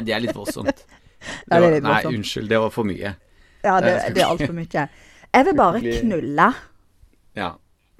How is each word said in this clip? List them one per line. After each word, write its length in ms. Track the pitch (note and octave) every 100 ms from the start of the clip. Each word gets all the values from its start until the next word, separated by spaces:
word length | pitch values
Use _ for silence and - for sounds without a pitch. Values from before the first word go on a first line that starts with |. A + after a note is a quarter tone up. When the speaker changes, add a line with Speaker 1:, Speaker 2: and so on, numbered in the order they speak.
Speaker 1:
det 80 | A2
er 60 | G#2+
litt 140 | A#2 G#2+
voldsomt. 460 | G2+ - - -
Speaker 2:
<laughs> 20 | _ _ _ _ - - -
Ja, 100 | E3+
det 0 |
er 40 |
Speaker 1:
Det 0 |
var, 120 | E3+
Speaker 2:
litt 100 | D3+
Speaker 1:
nei, 100 | A2
Speaker 2:
voldsomt. 220 | G#2+ D#3
Speaker 1:
unnskyld, 340 | A2+ G2 - G#2+
det 100 | A2
var 100 | A2
for 160 | - G#2+
mye. 240 | F2+ G2 G2 _ _ _ _
Speaker 2:
Ja, 80 | G3+ F#3+
det, 80 | -
Speaker 1:
Jeg 120 | F3+
skal 120 | -
Speaker 2:
det 60 | F#3
er 60 | E3+
Speaker 1:
ikke 0 |
Speaker 2:
alt 140 | E3+
for 120 | D3 E3+
mye. 240 | E3 E3+ C#3 - - - -
Jeg 200 | B3 C#4
vil 100 | C#4
bare 240 | F#3+ G#3
Speaker 1:
bli 140 | A#2 A#2
Speaker 2:
knulle. 520 | A#3 E3+ B2+ D3 F#3+ - - _ _ _ _ _ _
Speaker 1:
Ja. 140 | A2 F2+ - _ _ _